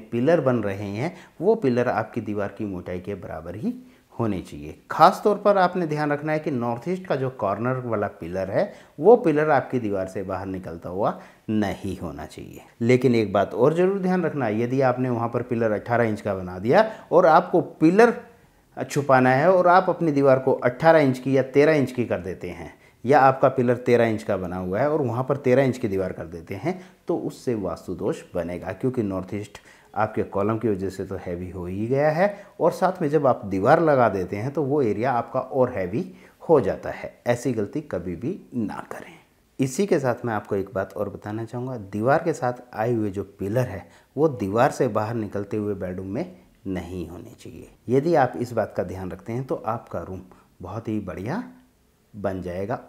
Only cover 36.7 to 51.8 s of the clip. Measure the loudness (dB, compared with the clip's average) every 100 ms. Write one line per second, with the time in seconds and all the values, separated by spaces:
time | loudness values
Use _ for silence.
36.7 | -2 -6 -10 -12 -6 -2 0 0 -2 -4
37.7 | -6 -6 -6 -6 -6 -6 -8 -8 -6 -4
38.7 | -6 -12 -14 -16 -20 _ _ _ -4 -2
39.7 | -2 0 2 0 -2 -2 -4 -2 -4 -2
40.7 | -4 -4 -6 -8 -8 -10 -8 -8 -8 -8
41.7 | -10 -8 -2 2 2 0 -2 -4 -4 -8
42.7 | -4 -2 0 -2 -4 -8 -8 -4 -2 -2
43.7 | -6 -14 -20 _ 0 0 0 -2 2 2
44.7 | 2 0 0 -2 -4 -6 -6 -6 -4 -4
45.7 | -4 -6 -8 -6 -6 -8 -12 _ _ -8
46.7 | -8 -6 -10 -10 -12 -18 -18 -18 -18 -20
47.7 | _ -2 0 2 2 2 -2 -4 -2 -2
48.7 | -4 -6 -6 -10 -10 -8 -8 -6 -6 -6
49.7 | -6 -8 -10 -10 -12 -16 -20 _ -16 -12
50.7 | -10 -6 -6 -6 -8 -8 -8 -10 -18 _
51.7 | _